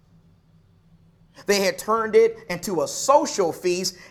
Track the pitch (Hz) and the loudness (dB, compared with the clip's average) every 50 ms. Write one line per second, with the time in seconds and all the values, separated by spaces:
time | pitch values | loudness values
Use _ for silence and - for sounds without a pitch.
0 | _ _ _ _ _ _ _ _ _ _ _ _ _ _ _ _ _ _ _ _ | _ _ _ _ _ _ _ _ _ _ _ _ _ _ _ _ _ _ _ _
1 | _ _ _ _ _ _ _ - - - 202 196 196 185 175 - - - 214 226 | _ _ _ _ _ _ _ -14 -4 -2 0 0 0 -2 -2 -4 -4 -4 -2 -2
2 | 220 220 214 220 226 226 226 - - - 175 170 - 220 185 156 139 139 - - | -2 2 4 4 4 4 2 -2 -10 -10 -10 -8 -6 -4 -4 -2 -2 -4 -4 -6
3 | - - 277 302 320 240 - - 185 160 147 - - 180 175 180 185 - - - | 0 4 4 4 4 2 -2 -2 -2 -2 -2 -4 -2 -2 -2 -2 -4 -6 -8 -10
4 | - - | -20 -20